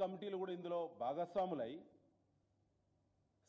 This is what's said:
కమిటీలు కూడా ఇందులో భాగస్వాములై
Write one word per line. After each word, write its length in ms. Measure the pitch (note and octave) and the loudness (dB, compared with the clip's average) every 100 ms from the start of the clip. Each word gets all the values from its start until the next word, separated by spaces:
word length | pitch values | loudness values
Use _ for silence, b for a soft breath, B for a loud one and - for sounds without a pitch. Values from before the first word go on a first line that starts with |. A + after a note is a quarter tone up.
కమిటీలు 360 | F#3 F#3 G#3 F#3+ | 0 0 -2 -2
కూడా 100 | F#3 F3+ | -2 -2
ఇందులో 220 | E3+ E3+ E3 - | 0 0 0 -2
భాగస్వాములై 680 | A#2+ D3+ E3+ G3 F#3 D3+ A#2 D#3+ - - - _ _ _ _ _ _ _ _ _ _ _ _ _ | 0 0 2 2 2 2 -2 -4 -12 -20 -20 _ _ _ _ _ _ _ _ _ _ _ _ _